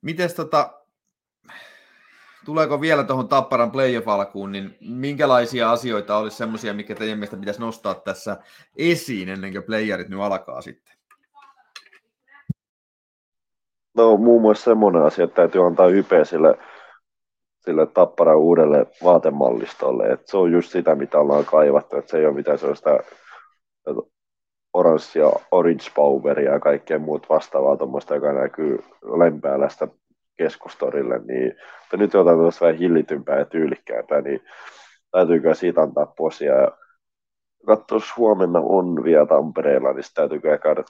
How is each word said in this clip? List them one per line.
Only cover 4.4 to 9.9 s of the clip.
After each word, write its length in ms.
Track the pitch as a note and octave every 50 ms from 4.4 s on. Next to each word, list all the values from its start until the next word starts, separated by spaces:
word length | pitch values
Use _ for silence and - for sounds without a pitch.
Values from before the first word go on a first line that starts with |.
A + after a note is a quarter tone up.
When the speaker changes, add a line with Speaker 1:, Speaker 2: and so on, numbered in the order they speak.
| G2 G2
Speaker 1:
niin 260 | G2 G2 G2 F#2+ - _
minkälaisia 920 | - F#2+ A#2+ B2+ C3 C#3 D3 C#3 D3+ C#3 B2+ B2 A#2+ A#2 B2+ B2 A#2 A2+
asioita 460 | A#2 A#2 B2 B2+ A2+ G#2 G2+ - G#2 G#2+
olisi 200 | G#2+ G#2+ G#2 -
semmosia, 360 | A#2 A2 A2 G#2+ A#2 A2 G2+
mikä 220 | G#2 G#2 - G#2+
teidän 220 | - A2 A2 G#2+ G#2
mielestä 200 | G2+ G2+ - F#2+
pitäisi 220 | G2+ G#2 G#2 G#2
nostaa 340 | A#2 A2+ A2 - _ G#2 F#2+
tässä 420 | - - G2+ F#2+ - - A2 G2+ - _ _ _ _ _ _ _
esiin, 540 | - D3 E3+ E3+ D3+ - - B2+ G2+ F#2 F#2
ennen 240 | F#2+ F#2+ F#2+ G2 F#2+
kuin 100 | G2 F#2
playerit 460 | - A2 A2 A2 G#2+